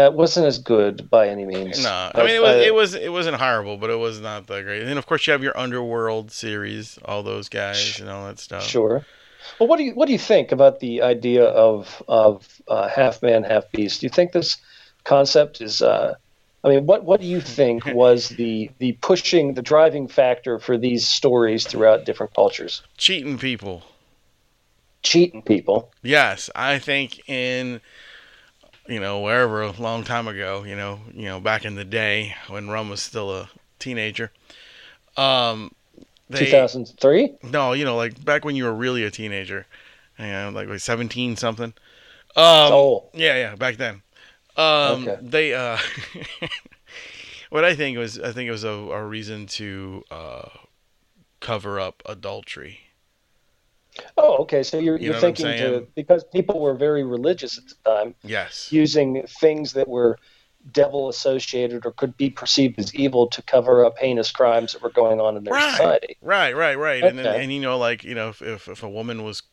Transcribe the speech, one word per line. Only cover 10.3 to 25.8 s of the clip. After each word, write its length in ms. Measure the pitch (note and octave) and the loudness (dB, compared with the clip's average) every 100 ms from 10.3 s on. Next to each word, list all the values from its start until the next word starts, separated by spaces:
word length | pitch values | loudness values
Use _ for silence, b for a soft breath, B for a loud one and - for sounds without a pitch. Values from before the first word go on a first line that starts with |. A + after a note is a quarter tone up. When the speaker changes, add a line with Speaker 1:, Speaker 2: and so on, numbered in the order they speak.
| G3+ C3+ | 4 4
Speaker 1:
about 280 | C3 C3+ C3 | 6 6 6
the 220 | B2 A#2 | 0 0
idea 420 | B2 A#2+ A#2+ B2 | 2 2 2 6
of, 580 | A#2 A2 A2 G#2+ G2 - - | 6 8 6 4 -4 -16 0
of, 400 | A#2+ G#2+ G2+ - _ - | 4 6 4 -2 _ -4
uh, 200 | A2+ G2+ | -2 0
half 340 | C#3 C3 A2+ | 2 2 2
man, 200 | B2+ A2+ | 2 2
half 260 | G2+ G#2+ - | 2 0 0
beast? 280 | G#2+ G#2 - | -2 -4 -4
Do 60 | B2+ | -2
you 40 | |
think 220 | - F3+ | 0 2
this 240 | F3+ D#3+ - b b b b | 0 -2 -4 b b b b
concept 560 | - C#3+ C#3 D#3 D3 - | 2 4 4 4 2 -2
is, 220 | A2 - | -10 0
uh, 320 | A#2 G#2+ - - _ _ _ _ | 2 2 0 -6 _ _ _ _
I 40 | C#3+ | 2
mean, 180 | C#3 D3 | 4 4
what, 180 | G3 | 2
what 160 | E3 F#3+ | 4 0
do 60 | F3+ | 2
you 140 | F3 | -4
think 440 | C#3+ - C3 A#2 B2+ | -4 0 2 2 -2
Speaker 2:
<laughs> 60 | |
Speaker 1:
was 360 | B2 B2 A#2+ - | 4 6 6 2
the, 420 | - A#2 A2 G#2+ - | -4 -4 -4 -6 -4
the 140 | B2+ | -4
pushing, 640 | A2+ - F3+ - F3 C#3+ | -2 2 2 2 2 2
the 80 | C3 | -2
driving 440 | A#2+ D3+ D#3+ D3 C3 | 2 6 6 4 -2
factor 540 | - B2+ B2 - A2+ | 0 2 0 -2 -4
for 180 | - B2 | -2 0
these 300 | B2 A#2+ A#2 | 0 0 0
stories 580 | - C#3 B2 A2+ A2 - | 0 2 4 4 2 -4
throughout 380 | A#2+ A2 G#2+ | 2 6 6
different 300 | - G#2+ G#2+ | 2 -6 -2
cultures? 480 | - G2+ - - - - - | 2 2 2 -6 -12 -14 -2
Speaker 2:
Cheating 400 | - F#3 C#3 C3 | 0 0 -4 -6
people. 460 | C3 A#2 G2 F2 - _ _ _ _ _ _ _ _ _ _ _ | -6 -6 -8 -12 -16 _ _ _ _ _ _ _ _ _ _ _
Speaker 1:
Cheating 400 | - E3+ F3 A2 | 0 2 2 0
people? 480 | - G#2 - G#2 | 0 0 2 -2